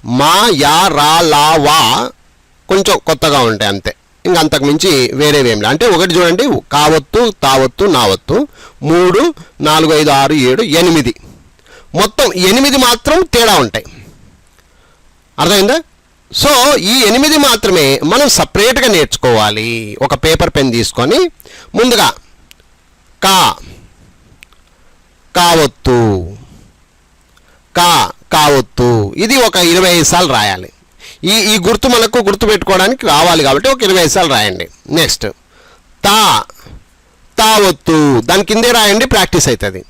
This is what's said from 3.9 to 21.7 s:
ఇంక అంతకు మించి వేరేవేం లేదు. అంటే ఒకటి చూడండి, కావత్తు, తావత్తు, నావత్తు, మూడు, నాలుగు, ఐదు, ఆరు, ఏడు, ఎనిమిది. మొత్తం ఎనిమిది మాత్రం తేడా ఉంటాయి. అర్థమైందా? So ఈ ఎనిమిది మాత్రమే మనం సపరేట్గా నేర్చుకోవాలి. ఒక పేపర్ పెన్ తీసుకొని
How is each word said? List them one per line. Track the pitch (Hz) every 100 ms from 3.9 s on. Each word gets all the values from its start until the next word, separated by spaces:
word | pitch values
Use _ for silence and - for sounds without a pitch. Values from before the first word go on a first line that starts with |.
| - _ _ 175
ఇంక | 175
అంతకు | 151 147 139
మించి | 147 196 143 123
వేరేవేం | 131 147 147 123 107
లేదు. | 104
అంటే | 151 240
ఒకటి | 170 185 175
చూడండి, | 175 180 269 156 -
కావత్తు, | 143 151 160 139 214 240 -
తావత్తు, | 135 135 131 - 196
నావత్తు, | 139 110 95 - 180 294 - - -
మూడు, | 139 170 180 185 339 - - _
నాలుగు, | 147 156 160
ఐదు, | 156 147
ఆరు, | 139 139
ఏడు, | 151 127 131
ఎనిమిది. | 226 156 180 165 120 - - - _ _ _ - - 156
మొత్తం | 196 - 247
ఎనిమిది | 180 185 233 277 269
మాత్రం | 254 240 - 320 370
తేడా | 240 226 180
ఉంటాయి. | 117 113 - - - - - _ _ _ _ _ _ _ _ _ _ -
అర్థమైందా? | 156 202 196 311 - _ _ _ _
So | - 285 277 262 277
ఈ | 180 262
ఎనిమిది | 220 233 294 311
మాత్రమే | 285 233 - 185 139 139
మనం | 151 226 285
సపరేట్గా | - 160 180 220 262 254
నేర్చుకోవాలి. | 185 139 - 131 113 107 107 113 117 107 104
ఒక | 113
పేపర్ | - 156 160 170
పెన్ | - 135
తీసుకొని | 117 113 - 127 262 359 _ - - -